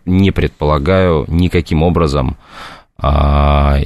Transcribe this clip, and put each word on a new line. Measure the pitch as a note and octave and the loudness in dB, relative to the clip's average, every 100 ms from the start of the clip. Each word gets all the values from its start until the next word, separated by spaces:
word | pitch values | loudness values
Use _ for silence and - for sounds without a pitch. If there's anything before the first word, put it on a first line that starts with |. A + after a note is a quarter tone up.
не | - F#2 G2 | -2 2 2
предполагаю | - D2 - D2 D2+ C#2+ F#2+ F#2 D#2+ - | 0 -4 -2 -2 0 0 0 2 0 0
никаким | E2 F2 F2 - D#2+ | 0 0 0 -2 0
образом, | E2+ F2 D#2+ C#2+ C2 - - - - - _ - | 0 0 0 -2 -4 -6 -16 -20 -20 -20 _ -6
а, | C#2+ D2 C#2+ C#2+ D2 D2 C#2+ C#2 | -2 0 2 2 2 2 2 0